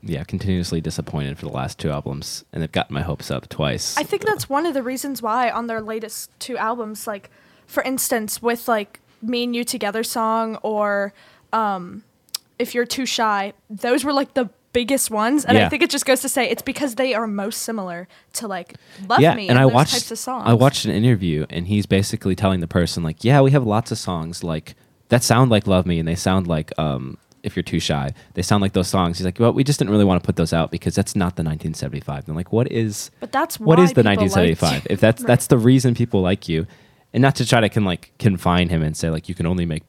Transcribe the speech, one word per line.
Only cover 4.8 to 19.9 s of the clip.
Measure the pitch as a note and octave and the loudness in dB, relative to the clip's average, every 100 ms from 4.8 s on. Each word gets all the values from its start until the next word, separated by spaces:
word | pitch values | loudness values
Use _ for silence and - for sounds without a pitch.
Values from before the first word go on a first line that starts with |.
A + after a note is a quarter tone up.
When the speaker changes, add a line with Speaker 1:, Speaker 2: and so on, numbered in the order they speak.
Speaker 2:
reasons | A#3+ C4 C#4+ C4+ | -6 -8 -8 -8
why | A3+ A3+ A#3+ | -4 -2 -2
on | G#3 A#3 | -4 -6
their | A3+ | -8
latest | A3 A3 A3 - - _ | -8 -10 -10 -14 -16 _
two | - A#3+ | -10 -6
albums, | G#3+ A#3+ G#3+ G#3+ - | -4 -4 -8 -10 -10
like, | G3+ - _ _ _ _ | -10 -12 _ _ _ _
for | - | -4
instance, | - C4 - A#3+ G#3+ - | -2 -2 -2 -2 -4 -4
with, | A#3 A#3 - | -2 -2 0
like, | A3+ G3+ - _ _ | -2 -2 -14 _ _
Me | A3 B3 B3 | -6 -2 -2
and | A#3+ | -2
You | |
Together | A#3+ B3 G#3 G#3 | -4 -4 -4 -4
song | A#3+ B3 A3 A3+ A3+ A3 | -4 -2 0 0 -2 -6
or, | - G#3+ G#3 G3+ G3+ _ - _ _ | -6 -2 0 0 -4 _ -20 _ _
um, | A3 G#3+ F#3+ F3 G3 - _ _ - _ _ | -2 -2 -2 -8 -16 -20 _ _ -16 _ _
If | A#3+ | -6
You're | A#3+ A#3+ | -4 -4
Too | B3+ B3+ | -4 -4
Shy, | - A3 G3+ G3 - _ | -2 0 0 -4 -10 _
those | G#3 A#3+ C4 B3+ | -6 0 0 0
were, | |
like, | C#4 C#4 | -2 -2
the | - B3 _ _ | -2 -4 _ _
biggest | B3 A#3 C4+ - | -4 0 -2 -2
ones. | A3 A3 D4 | -2 0 0
And | - G#3+ | 4 4
Speaker 1:
Yeah. | G3 | 4
Speaker 2:
I | |
think | C#4+ | 2
it | E4 | 0
just | C#4 - | 0 0
goes | B3+ | 0
to | C4+ | 2
say | - A#3 | -2 -2
it's | A#3 | -2
because | - C4 C#4 A3 | -4 -4 -4 -2
they | C4 | -2
are | A3 A3+ | -2 -4
most | G3+ G3+ - | -4 -6 -8
similar | - A3+ F#3 F3 F3+ _ _ | -8 -8 -8 -10 -14 _ _
to, | - A3+ | -12 -8
like, | F#3+ F3 - _ - F#3+ | -10 -10 -20 _ -18 0
Love | A#3+ | 6
Speaker 1:
Yeah, | E3+ - | 6 4
Speaker 2:
Me | |
Speaker 1:
and | G2 | 4
Speaker 2:
and | B2 | 6
Speaker 1:
I | |
Speaker 2:
those | C3+ | 8
Speaker 1:
watched, | A#2+ D#3 | 6 4